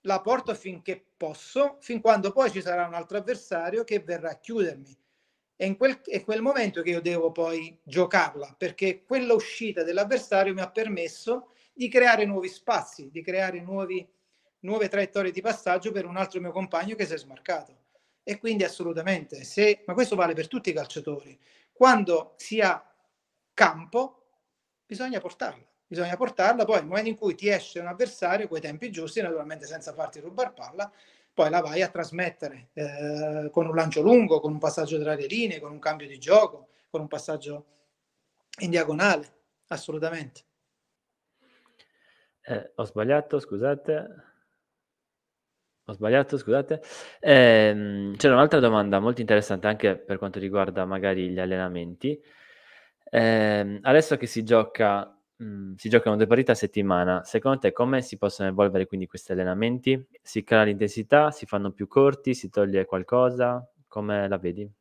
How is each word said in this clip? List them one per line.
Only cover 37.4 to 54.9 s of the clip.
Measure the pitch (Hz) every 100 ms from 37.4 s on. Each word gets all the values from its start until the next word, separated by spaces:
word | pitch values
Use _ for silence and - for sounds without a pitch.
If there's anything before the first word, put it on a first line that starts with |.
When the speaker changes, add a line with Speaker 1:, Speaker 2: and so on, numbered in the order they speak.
| 143 147 _ _ _ _ _ _ _ _ _ -
Speaker 1:
in | 185
diagonale, | 170 151 151 202 165 147 _ _ _ _
assolutamente. | 160 - 156 160 165 135 - _ _ _ _ _ _ _ _ _ _ _ _ _ _ _ _ _ _ _ _
Speaker 2:
Eh, | - 107 -
ho | - 107
sbagliato, | 104 113 147 151 143
scusate. | - 101 127 143 151 156 - - _ _ _ _ _ _ _ _ _ _ _ _ _ _ _ _ -
Ho |
sbagliato, | 101 107 131 135 139
scusate. | 104 131 139 156 - - - -
Ehm, | - 135 120 110 107 104 104 101 101 104
c'era | 147
un'altra | 127 147 156
domanda | 120 107 101 98
molto | 110 123
interessante | 110 104 104 92 104
anche | 110 104 92
per | - 98
quanto | 98 95
riguarda | 95 101 95 95
magari | 92 95 98 95 90
gli | 92
allenamenti. | 92 92 92 87 85 87 135 147 _ _ - - - - _ _ -
Ehm, | 117 113 113 107 104 101 101
adesso | 131 147 156 143
che | -
si | 117
gioca, | 110 117 110 - 107